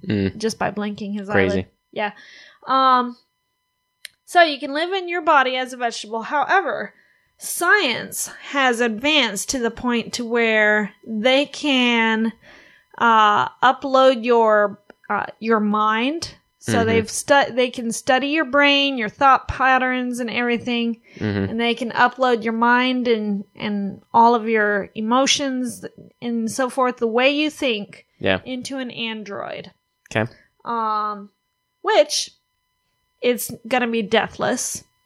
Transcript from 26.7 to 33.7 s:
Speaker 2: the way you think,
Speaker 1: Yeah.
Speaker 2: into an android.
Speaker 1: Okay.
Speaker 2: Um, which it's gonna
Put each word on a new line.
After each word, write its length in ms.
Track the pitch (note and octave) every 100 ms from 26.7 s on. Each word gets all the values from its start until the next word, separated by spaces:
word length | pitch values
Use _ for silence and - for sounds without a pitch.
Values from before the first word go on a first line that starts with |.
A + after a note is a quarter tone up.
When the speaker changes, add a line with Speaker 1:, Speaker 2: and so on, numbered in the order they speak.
| B3 B3 B3
Speaker 2:
the 100 | A#3
way 220 | A3 C4
you 180 | C#4+ D4+
think, 560 | - C#4 A3 G3 - _ -
Speaker 1:
Yeah. 200 | G2 F#2+ -
Speaker 2:
into 320 | B3+ - C4+
an 140 | B3+
android. 800 | - A3+ A3 G3+ G3 - - F3+ _ _ _ - A2+
Speaker 1:
Okay. 160 | A2 - _ _
Speaker 2:
Um, 640 | - A#3 A3 G#3+ G#3+ G#3 G3+ _ _ _ _ _
which 480 | G4 G#4 - - - _ _ _ _ _ _ _ _ -
it's 300 | A#3+ A#3+ - A#3
gonna 200 | A3+